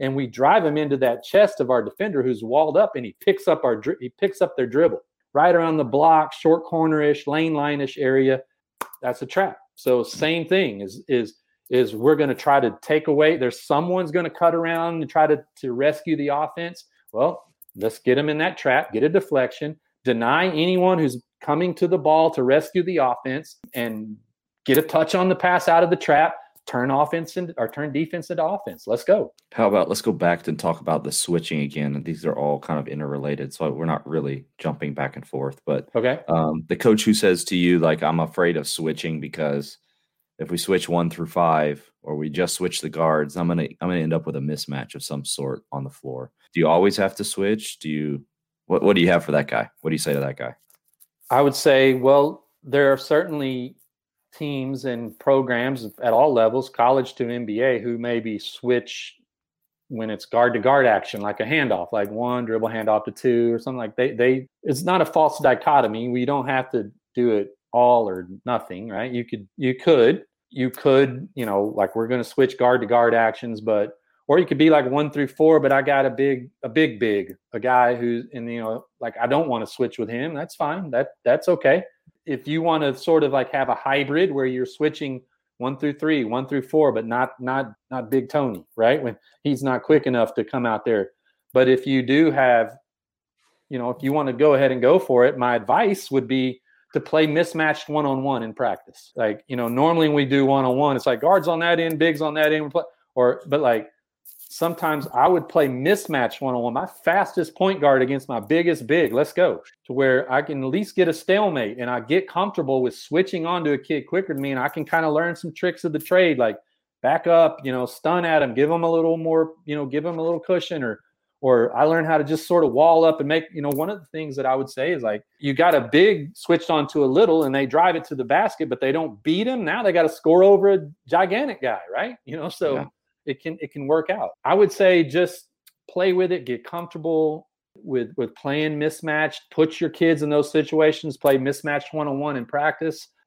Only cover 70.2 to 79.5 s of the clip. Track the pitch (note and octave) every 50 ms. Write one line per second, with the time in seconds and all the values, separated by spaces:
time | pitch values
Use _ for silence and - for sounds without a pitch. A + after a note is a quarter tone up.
70.2 | - _ _ _ _ _ - C3+ B2+ B2+ - - - D3 C3 C3+ C#3 B2+ B2 B2+
71.2 | - - - C#3 A#2+ G#2+ G2 G2 G#2 A2 G#2 G#2 G2 F#2+ - A2+ A2+ A2+ B2+ B2
72.2 | A#2 - - - C3+ B2+ C3 - B2+ B2 B2+ B2 A#2 G2+ A#2+ A#2+ A#2+ A#2 A#2 A#2
73.2 | A2+ A2+ A2 - - A#2 A2+ G#2 G#2+ A2 G#2+ G#2 G#2 G#2 - _ _ _ _ _
74.2 | _ - C#3+ F3 F3+ - - C3+ D#3 D#3+ D#3 D3 C3 B2+ C3 D3 D3+ D3 - C#3+
75.2 | C#3+ C3+ - - D#3 D#3+ D#3+ D3+ C#3 C3+ C#3 C#3 C3 C#3+ C#3+ C#3 C3+ C3 A#2 B2
76.2 | C3+ C#3 C3+ B2+ B2 C3+ _ _ - B2 A2+ D#3+ D#3 C#3+ A2+ G#2 A#2+ A2 G#2 G2+
77.2 | F#2 - - _ _ _ - A2+ G#2 B2+ B2+ B2+ B2 A#2+ B2 A#2+ A#2+ A#2+ A#2+ A#2
78.2 | - - - B2+ A#2 A#2 A#2 A#2 A2+ A2 A2+ B2 - _ _ - B2 A#2 - -
79.2 | A#2 A#2+ C3+ D3 E3 D3